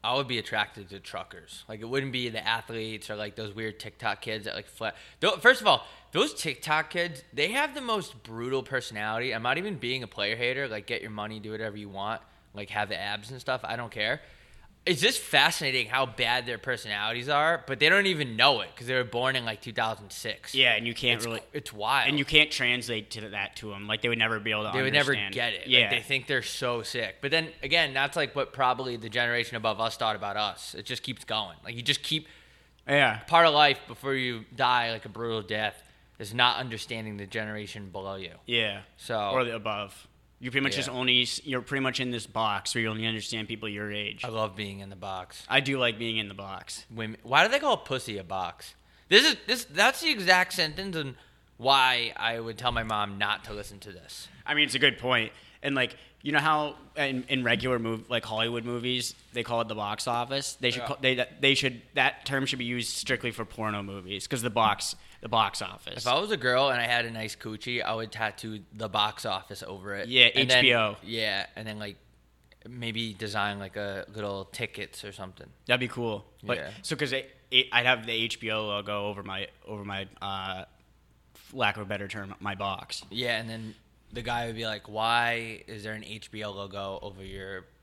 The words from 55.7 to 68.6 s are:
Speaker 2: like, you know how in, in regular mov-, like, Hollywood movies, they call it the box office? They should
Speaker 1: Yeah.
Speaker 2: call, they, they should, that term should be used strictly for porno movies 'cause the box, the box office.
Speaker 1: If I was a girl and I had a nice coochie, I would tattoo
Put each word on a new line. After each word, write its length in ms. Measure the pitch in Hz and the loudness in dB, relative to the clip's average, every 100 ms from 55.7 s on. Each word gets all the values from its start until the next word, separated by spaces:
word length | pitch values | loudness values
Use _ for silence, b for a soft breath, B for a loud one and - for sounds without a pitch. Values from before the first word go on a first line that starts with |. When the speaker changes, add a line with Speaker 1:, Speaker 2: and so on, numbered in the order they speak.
Speaker 2:
like, 220 | 139 123 - B B | 2 0 -2 B B
you 100 | 143 | 0
know 60 | 147 | 2
how 380 | 151 151 147 143 - - | 4 2 2 -6 -14 -2
in, 280 | 139 131 127 | -2 -2 -2
in 140 | 135 | 0
regular 360 | 120 120 127 123 | 2 2 2 0
mov-, 320 | 113 113 - | 0 -4 -2
like, 140 | 120 110 | -4 -2
Hollywood 380 | 110 117 120 | -2 0 -2
movies, 500 | 117 120 123 123 120 - - | -4 -4 -2 -2 -4 -8 -10
they 100 | 120 | -8
call 200 | 117 117 | -2 -2
it 60 | 110 | -2
the 60 | |
box 320 | 107 101 107 - | -4 -4 -4 -2
office? 480 | 120 120 139 139 - | -2 0 -4 -4 -2
They 100 | 127 | 0
should 120 | 123 | 0
Speaker 1:
Yeah. 40 | 120 | -4
Speaker 2:
call, 120 | 143 | 0
they, 260 | 131 127 123 - | 2 2 0 2
they 140 | 135 | 4
should, 260 | 135 139 117 - | 4 2 -4 -6
that 320 | - 135 - - | 2 2 0 -4
term 180 | 139 | -2
should 140 | 135 - | -2 -2
be 60 | 120 | -4
used 240 | 123 113 | -2 -4
strictly 360 | - - 127 120 | -6 -2 -2 -2
for 140 | 110 107 | -6 -10
porno 360 | - 107 104 | -4 -4 -4
movies 440 | 98 98 92 98 - | -6 -10 -8 -8 -4
'cause 160 | 131 | -2
the 80 | 120 | 0
box, 460 | 110 110 101 - - B B | 4 4 4 -2 -6 B B
the 60 | - | 0
box 340 | 113 101 - | 2 2 0
office. 420 | 92 95 - 131 | -8 -10 -12 -4
Speaker 1:
If 20 | 123 | 0
I 120 | 135 | 0
was 120 | 208 | 2
a 60 | 202 | 0
girl 320 | 127 123 139 | 2 4 4
and 120 | 123 | 2
I 40 | 117 | 2
had 180 | 120 117 | 2 0
a 40 | |
nice 240 | 113 110 - | -4 -8 -8
coochie, 460 | 110 110 - 123 | -10 -8 -4 -4
I 120 | - | -2
would 180 | 113 113 | -4 -6
tattoo 500 | - 110 101 110 107 | -4 -4 -4 -10 -10